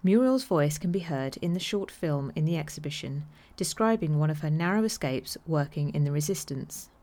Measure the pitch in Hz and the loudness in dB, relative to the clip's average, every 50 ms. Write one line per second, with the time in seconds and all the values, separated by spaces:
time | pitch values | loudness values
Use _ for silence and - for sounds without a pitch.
0 | - 185 196 226 254 254 262 262 262 - 185 160 143 147 151 151 - 175 175 196 | 6 6 6 8 6 6 4 2 2 2 2 4 4 2 0 0 -2 -2 -2 -2
1 | 170 165 147 135 135 135 131 - - 170 170 185 180 - - 202 196 - - - | -2 -2 -4 -2 -2 -4 -6 -4 -2 -2 -2 -2 -2 -2 -4 -4 -4 -6 -8 -4
2 | - 165 147 143 139 139 - - 151 160 170 160 147 151 - - 151 143 147 - | -2 0 0 0 -2 -4 -2 -2 0 0 0 -2 -4 -6 -10 -8 -8 -8 -8 -8
3 | - 131 135 143 151 - - - - - - - 185 - - - 220 220 226 220 | -8 -6 -6 -8 -8 -10 -16 -20 -20 -20 -8 -6 -6 -4 0 0 2 2 2 2
4 | - 156 151 147 151 151 156 151 160 151 151 160 170 175 196 214 220 220 220 - | 2 0 2 2 2 2 2 0 0 0 0 2 2 2 2 2 2 0 0 -2
5 | - 139 131 131 - - - - _ 165 160 147 143 147 - 151 147 147 - 147 | -2 -2 -2 -2 -4 -6 -12 -12 _ -2 0 0 0 0 -2 -2 -2 0 2 2
6 | 147 143 143 147 151 151 196 - - - 143 135 - - - - - - _ _ | 2 2 2 0 0 0 -2 -4 -4 -8 -8 -8 -8 -10 -12 -16 -16 -18 _ _